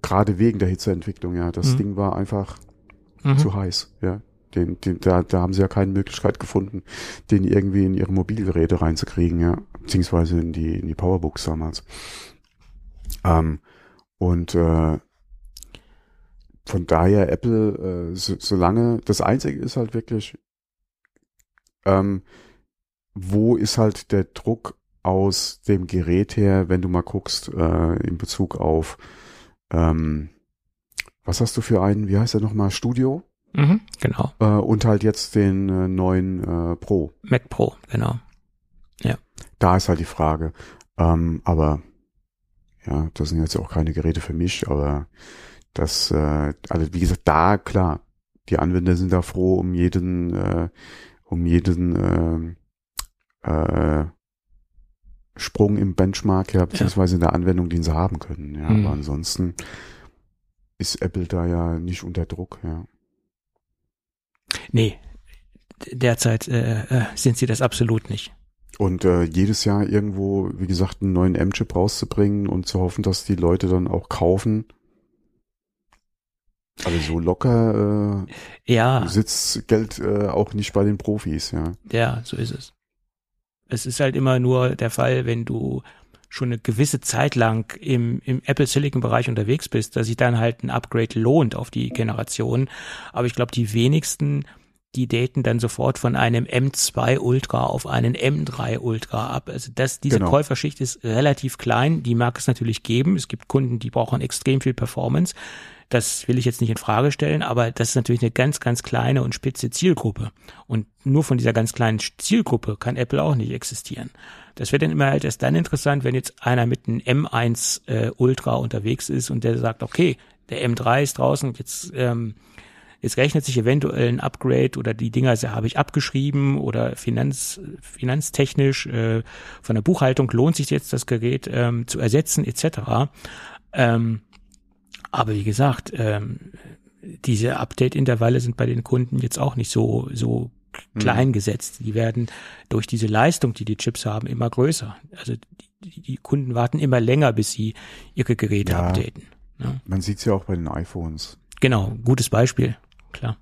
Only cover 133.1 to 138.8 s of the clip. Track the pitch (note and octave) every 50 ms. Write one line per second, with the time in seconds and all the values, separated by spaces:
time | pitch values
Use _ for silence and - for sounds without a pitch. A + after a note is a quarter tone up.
133.1 | _ - - - - - - - - - _ _ - - C3 A#2+ A#2 A#2 A#2 A2+
134.1 | A2+ G#2+ _ _ _ - - _ _ _ _ _ _ _ _ _ - - - -
135.1 | - - A#2+ A2 G#2+ G#2 G2+ A2 G#2 G2+ C3+ C#3+ B2 - - - - D3+ A#2 G#2+
136.1 | G#2+ G#2 G2+ - - - - - - - - - - _ _ _ _ _ - -
137.1 | E3 - - - A#2+ G#2 A2 A#2+ C3 B2 A#2+ - - - B2+ B2+ - D3 C#3 B2+
138.1 | B2 A2 A2+ A#2 B2 B2+ A#2+ A#2+ A#2+ - B2 A#2+ B2 A#2+